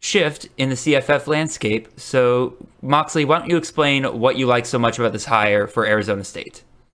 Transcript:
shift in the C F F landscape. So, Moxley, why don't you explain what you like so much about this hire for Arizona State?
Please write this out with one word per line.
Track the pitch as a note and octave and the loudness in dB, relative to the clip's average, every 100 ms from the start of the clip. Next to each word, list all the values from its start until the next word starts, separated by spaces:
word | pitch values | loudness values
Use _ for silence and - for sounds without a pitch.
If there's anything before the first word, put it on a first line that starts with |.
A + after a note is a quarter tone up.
shift | - G3+ D#3 D3 - - | -2 0 0 -2 -14 -4
in | C3 | -2
the | B2+ | -2
C | D#3 C#3 | 2 2
F | C3 | 2
F | C#3+ D3 | 0 0
landscape. | D3+ D#3 - G#2+ G#2+ - - | -2 -2 -4 -2 -2 -4 -18
So, | - C3 B2 B2 B2+ - - - | -4 2 2 2 0 -6 -20 -12
Moxley, | C3 D3 D3+ D#3+ | -2 0 0 -2
why | C#3+ D#3+ | 0 0
don't | - | 0
you | E3+ | -2
explain | D#3+ - D3 C#3 C3+ A2+ | -2 0 2 2 0 0
what | B2 B2+ | 0 2
you | B2+ | 2
like | A#2+ A#2+ | 2 0
so | C3 | 0
much | A#2 A2+ | 0 0
about | A#2 | -2
this | G#2+ | -2
hire | - A2+ G#2 G#2 G2+ | 0 2 4 2 0
for | - G#2+ | -2 2
Arizona | G#2+ G2+ G2+ | 2 0 -4
State? | F#2+ - - - _ _ _ | -6 -12 -16 -18 _ _ _